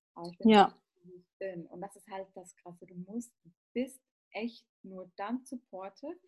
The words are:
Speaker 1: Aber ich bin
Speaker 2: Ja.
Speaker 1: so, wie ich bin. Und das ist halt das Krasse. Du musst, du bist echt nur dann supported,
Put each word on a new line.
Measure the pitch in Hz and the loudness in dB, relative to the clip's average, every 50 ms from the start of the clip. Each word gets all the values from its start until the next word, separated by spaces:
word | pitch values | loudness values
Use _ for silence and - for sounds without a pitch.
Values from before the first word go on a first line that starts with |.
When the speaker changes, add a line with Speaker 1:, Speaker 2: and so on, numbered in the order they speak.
| _ _ - | _ _ -14
Speaker 1:
Aber | 165 175 175 | -12 -12 -12
ich | 175 - | 0 6
bin | - 220 | 8 10
Speaker 2:
Ja. | 220 202 185 - - - _ _ _ | 12 12 10 8 4 -4 _ _ _
Speaker 1:
so, | _ - | _ -20
wie | - 180 | -20 -20
ich | - - _ _ - | -20 -20 _ _ -8
bin. | 190 190 180 175 160 - | -8 -8 -8 -8 -12 -12
Und | 175 175 | -12 -12
das | 190 196 - | -12 -12 -12
ist | 196 - 208 | -16 -16 -12
halt | 196 190 190 190 - | -10 -10 -10 -12 -14
das | 190 175 175 - | -18 -18 -18 -20
Krasse. | _ - 175 175 175 185 | _ -18 -18 -18 -18 -20
Du | 175 185 | -16 -14
musst, | 180 180 185 214 240 - - _ _ - | -14 -12 -8 -8 -10 -10 -10 _ _ -20
du | 170 - _ _ _ | -20 -20 _ _ _
bist | - 240 262 254 - - _ _ _ _ _ _ | -4 -4 -4 -4 -6 -14 _ _ _ _ _ _
echt | - 196 226 240 - - - _ _ _ | -8 -6 -6 -6 -6 -10 -20 _ _ _
nur | - 190 190 185 185 180 - | -16 -14 -12 -12 -14 -12 -10
dann | - 196 214 240 254 254 | -8 -6 -4 -4 -6 -6
supported, | - 269 240 - _ - 185 190 202 - - 269 302 359 - - | -8 -14 -14 -12 _ -12 -10 -10 -10 -12 -10 -10 -10 -10 -12 -14